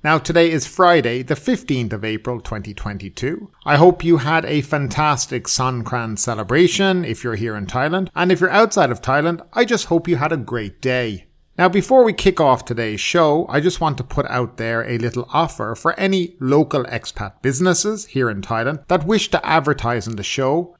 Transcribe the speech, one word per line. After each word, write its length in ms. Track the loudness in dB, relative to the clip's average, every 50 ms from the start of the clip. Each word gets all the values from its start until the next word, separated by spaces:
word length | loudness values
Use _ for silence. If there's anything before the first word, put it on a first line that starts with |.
| 4
Now, 140 | 4 2 2
today 320 | 2 2 4 4 4 4
is 160 | 4 0 -2
Friday, 560 | -4 0 4 6 6 6 6 4 2 -2 -2
the 140 | -2 -4 -4
fifteenth 580 | -4 0 -2 -2 -2 0 -2 -2 -2 -2 -4 -6
of 100 | -6 -6
April, 380 | -6 -6 -4 -6 -6 -8 -8
twenty 320 | -8 -8 -8 -8 -8 -10 -12
twenty-two. 760 | -10 -10 -8 -8 -8 -10 -12 -10 -6 -6 -6 -6 -6 -12 -16 _ _ _ 2
I 80 | 4
hope 280 | 8 8 8 6 6 2
you 140 | 2 2 2
had 280 | 2 0 0 0 0
a 160 | 0 -2 -2
fantastic 840 | -2 -2 -2 -2 -2 -4 -2 -2 0 0 0 -2 -4 -6 -6 -8 -6
Songkran 720 | -4 -4 -2 -2 -2 -2 -4 -6 -6 -6 -6 -4 -6 -6 -6
celebration 880 | -4 -4 -4 -6 -4 0 4 4 4 4 4 2 2 2 2 0 -2
if 180 | -4 -6 -6 -4
you're 120 | -6 -4
here 200 | -4 -4 -4 -4
in 120 | -6 -8 -6
Thailand, 420 | -4 -2 -2 0 0 -2 -4 -4 _
and 160 | -2 2 2
if 100 | 4 4
you're 80 | 4 4
outside 400 | 6 4 4 4 4 2 2 2
of 140 | 2 -4 -2
Thailand, 420 | -2 0 0 2 0 -2 -4 -8 _ 0
I 100 | 0 0
just 220 | 2 2 -2 0
hope 220 | 0 0 0 2 0
you 80 | -2
had 160 | 0 0 -2
a 60 | -2 -4
great 440 | -4 -6 -6 -6 -6 -8 -12 _
day. 460 | -4 -2 -2 0 -2 -4 -6 -8 -12 _ _ _ _ _ _ 2
Now, 100 | 2 2
before 380 | 4 2 0 4 6 6 6
we 80 | 4 2
kick 260 | 2 0 0 2 4
off 240 | 4 4 4 2 0
today's 380 | -8 -6 -4 -4 -4 -4 -4
show, 440 | -6 0 2 2 4 4 4 2 0 0
I 100 | -2 0
just 220 | 0 0 -2 0
want 160 | -2 -2 -2 -4
to 60 | -8
put 200 | -6 -4 -4 -4 -2
out 280 | -2 -4 -4 -4 -6
there 260 | -8 -6 -4 -2 -4 -2 -2
a 80 | -4 -2
little 300 | -2 -4 -4 -4 -8 -4 -2
offer 420 | -2 -2 -2 -4 -8 -8 -8 -8
for 160 | -2 -2 -2 0 0
any 380 | 0 0 0 0 -2 -4 -6 _
local 460 | -2 2 4 4 4 2 0 -2 -2
expat 560 | -2 -6 -8 -8 -8 -10 -10 -10 -10 -12 _
businesses 640 | -2 -2 0 2 2 2 2 2 0 -2 -4 -4 -8
here 240 | -6 -2 -2 -2 0
in 120 | -2 -4
Thailand 460 | -6 -4 -4 -2 -2 -4 -4 -6 -2 0
that 180 | 0 0 2
wish 240 | 2 0 0 0 0
to 140 | -4 -4 -2
advertise 640 | 2 0 0 2 0 -2 -2 -2 -4 -2 -2 -4 -6
on 80 | -8
the 80 | -8 -8
show. 540 | -6 -4 -2 0 0 0 0 -2 -4 _ _